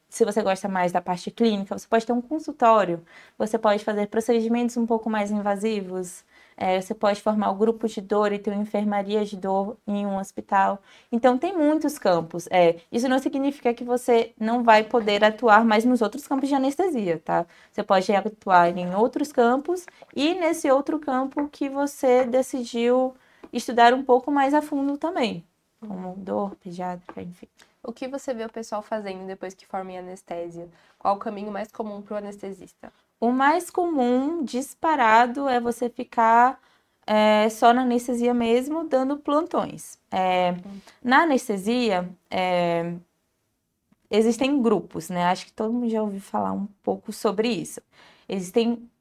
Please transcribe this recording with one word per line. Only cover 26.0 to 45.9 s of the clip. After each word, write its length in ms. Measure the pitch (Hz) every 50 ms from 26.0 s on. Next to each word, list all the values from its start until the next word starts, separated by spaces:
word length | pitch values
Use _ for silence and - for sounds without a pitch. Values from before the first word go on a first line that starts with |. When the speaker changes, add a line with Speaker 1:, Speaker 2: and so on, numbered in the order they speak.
| 185 185 185
Speaker 1:
dor, 400 | 196 190 196 202 208 202 196 196 -
pediátrica, 640 | - 185 170 180 180 180 180 180 - - - 196 190
enfim. 240 | 175 175 _ - - _ _ - _ _ _ -
Speaker 2:
O 80 | -
que 160 | 226 - 269 254
você 280 | 277 269 - - 254
vê 100 | 220 220
o 60 | 226
pessoal 320 | - 226 226 - 220 208 214
fazendo 420 | - 226 220 208 202 190 185 190
depois 300 | 190 190 - - 185 190
que 100 | _ -
forma 280 | _ - 190 190 190 185
em 40 | 180
anestesia? 720 | 180 180 185 185 _ - 170 170 170 170 170 170 170 170 _ _ _ _ _ _
Qual 160 | - 190 202
o 40 | 196
caminho 320 | - 233 208 196 202 214
mais 200 | 202 196 214 -
comum 320 | _ - 226 214 208 202 202
pro 120 | 202 214
anestesista? 800 | 208 202 202 202 202 - 196 190 180 180 - _ _ - - _ _ _ _ _ -
Speaker 1:
O 100 | - 233
mais 380 | 254 262 269 285 320 359 359 -
comum, 720 | - 381 349 349 320 277 247 240 247 254 269 294 339 339 269
disparado, 1040 | 208 - 247 285 - - _ - 330 311 277 240 220 220 226 240 233 240 277 277 277
é 120 | 254 240
você 280 | 233 240 233 - 254 233
ficar, 720 | - - 247 - - 247 226 226 226 233 247 254 - - _ _ _ _ _ _ _ _ _
é, 420 | - 214 214 214 214 214 214 214 226
só 220 | 220 - 254 233
na 120 | 240 254 262
anestesia 500 | 247 240 247 240 - 247 233 240 240 247
mesmo, 500 | 240 233 226 233 247 254 294 302 330 320
dando 320 | 320 285 262 262 262 294 285
plantões. 800 | - - 285 302 330 - - 254 190 - - 160 - - - _ _ -
É, 460 | 196 190 185 185 185 180 180 180 180 180 180
Speaker 2:
Hum. 140 | 202 196 196 - - - _ -
Speaker 1:
na 180 | 240 254 285
anestesia, 880 | 339 330 269 240 - - 202 190 185 214 240 247 247 220 190 180 180 180 - - _ -
é, 640 | - 185 185 185 180 180 175 170 170 170 170 170 175 175 - _ _ _ _ _ _ _ _ _ _ _ _ _ _ _ _ _ _ _ _ -
existem 500 | - 208 220 233 226 - 269 262 294 285
grupos, 480 | 226 233 214 175 - - - 170 160 -
né? 160 | 180 180 175
Acho 200 | 175 185 190 -
que 80 | - _
todo 180 | - 220 220
mundo 160 | 233 247 247
já 140 | 226